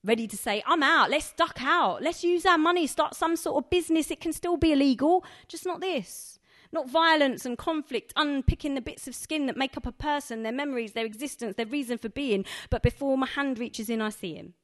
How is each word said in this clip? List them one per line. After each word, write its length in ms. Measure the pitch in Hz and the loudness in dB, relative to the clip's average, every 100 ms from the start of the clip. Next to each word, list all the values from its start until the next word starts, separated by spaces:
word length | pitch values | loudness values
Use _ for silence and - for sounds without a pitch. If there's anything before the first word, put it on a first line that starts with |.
| 190 | 2
ready 200 | 226 226 | 0 0
to 100 | 196 | -6
say, 260 | - 208 214 | -4 -4 2
"I'm 180 | 330 | 4
out, 260 | 277 320 202 | 6 6 4
let's 240 | 277 - | 2 -2
duck 280 | - 330 - | 0 0 0
out, 400 | 262 339 240 135 | 0 4 4 2
let's 220 | 285 - | -2 0
use 220 | 339 349 370 | 2 2 4
our 120 | 339 | 4
money, 300 | 320 349 302 | 4 2 0
start 260 | - 311 | 0 -2
some 220 | - 330 330 | 0 -2 0
sort 260 | 330 294 | 0 -2
of 80 | 254 | 0
business, 400 | 359 330 320 285 | 0 2 0 0
it 120 | 330 | -4
can 100 | 339 | -6
still 240 | 302 349 339 | -4 -2 2
be 160 | 330 | 4
illegal, 540 | 285 277 240 285 359 - - _ | 6 4 4 4 4 2 -20 _
just 160 | 339 370 | -10 -8
not 160 | 339 | -4
this." 580 | 370 311 180 - - - _ _ _ | -2 -4 -6 -14 -18 -20 _ _ _
Not 160 | 320 254 | -6 0
violence 560 | 285 330 311 277 233 247 | 2 4 6 4 0 -6
and 100 | 240 | -6
conflict, 580 | - 320 277 233 - - | -2 -4 -4 -6 -4 -2
unpicking 580 | 302 277 - - 302 | 0 2 0 0 -2
the 80 | 277 | -4
bits 260 | 226 - - | -6 -12 -12
of 60 | |
skin 320 | 240 - 311 277 | -12 -6 -2 -2
that 100 | - | -2
make 220 | 269 277 | -4 -4
up 80 | 247 | -10
a 60 | |
person, 500 | - 302 294 - 226 | -8 -4 -4 -4 -8
their 100 | 220 | -6
memories, 420 | 247 285 254 220 | -4 -4 -4 -6
their 120 | 233 226 | -6 -6
existence, 500 | 214 277 - 233 196 | -6 -10 -8 -8 -6
their 120 | 226 | -4
reason 320 | 285 240 240 | -4 -4 -6
for 100 | 226 | -6
being. 360 | 226 277 202 196 - - | -6 -2 0 -2 -10 -4
But 100 | 233 | 2
before 340 | 240 - 277 269 | 2 0 -2 0
my 120 | 262 | 0
hand 320 | - 277 233 | -2 -4 -4
reaches 320 | 240 - 214 | -6 -8 -6
in, 100 | 226 | -2
I 80 | 214 | -4
see 240 | 208 185 | -4 -10
him. 220 | 151 170 - | -10 -14 -20